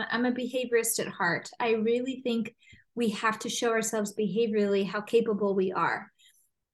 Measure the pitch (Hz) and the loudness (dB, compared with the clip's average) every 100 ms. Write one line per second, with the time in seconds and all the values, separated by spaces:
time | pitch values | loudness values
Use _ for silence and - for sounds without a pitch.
0 | 214 220 247 254 247 262 247 233 220 - | -2 0 0 0 -2 -4 0 0 2 -2
1 | - - 180 165 - - 233 220 214 240 | -4 -2 0 0 -6 -2 0 2 2 2
2 | 254 262 247 233 214 - - - _ - | 0 -4 -2 -2 -2 -8 -20 -20 _ -2
3 | 233 208 226 220 240 - 233 226 220 220 | 0 2 -2 -2 -4 -2 0 0 0 -2
4 | 202 - 208 196 233 214 202 202 196 208 | -2 -2 -2 0 2 2 2 2 0 -4
5 | 208 233 226 208 202 196 190 185 156 113 | 2 2 2 0 0 2 0 2 0 0
6 | 208 _ _ _ _ _ _ | -6 _ _ _ _ _ _